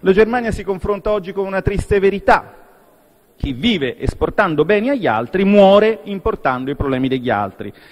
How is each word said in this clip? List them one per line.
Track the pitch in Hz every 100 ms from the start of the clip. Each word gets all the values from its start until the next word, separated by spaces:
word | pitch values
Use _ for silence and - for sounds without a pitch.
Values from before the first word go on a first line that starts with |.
la | 180
Germania | 190 220 247 233
si | 208
confronta | 190 190 - 202 -
oggi | 208 185
con | 190 196
una | 190
triste | 180 202 - 202
verità. | 190 196 214 208 - - - _ _ _ _ _ _ _
Chi | -
vive | 127 196 202 135 -
esportando | 135 - 156 - 202 151
beni | 156 208 233
agli | 285 156
altri | 110 120 190
muore | 196 202 196 202 214 220
importando | - 196 220 214 143 127 131
i | 143
problemi | 139 131 131
degli | 131 123
altri. | 104 101 - 101 - -